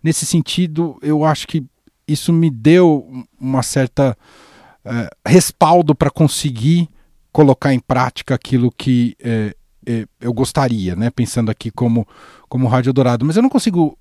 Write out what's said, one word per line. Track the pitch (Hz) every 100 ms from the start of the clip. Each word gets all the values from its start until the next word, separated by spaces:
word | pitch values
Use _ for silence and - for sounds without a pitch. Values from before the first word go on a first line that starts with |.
nesse | 160 156 -
sentido, | 170 - - 180 151 170 131
eu | 147 151 156
acho | 147 -
que | 160 127 _ _ _ -
isso | 151 -
me | 165 165
deu | 120 113 175 175 147 123 127 - _
uma | 131 135
certa, | 123 143 131 - 139 113 _ _ - - _ _ 101
é, | 117 92 _ -
respaldo | 180 - - 156 175 156 143
pra | 139
conseguir | - 151 - 147 117 131 170 165 _ _ _ _
colocar | - 147 127 143
em | 127
prática | - 127 127 - - 127
aquilo | - 131 120
que, | - 135 123 120 -
é, | 120 113 107 - _ _ -
é, | 117 104 _
eu | 120
gostaria, | 117 131 - 135 113 92 87
né? | 117
Pensando | - 117 123 113
aqui | - 120
como, | - 120 117 107 - - - _
como | 131 127
Rádio | 127 127
Eldorado. | 131 123 120 139
Mas | 175
eu |
não | 254
consigo | 262 - 175 156 -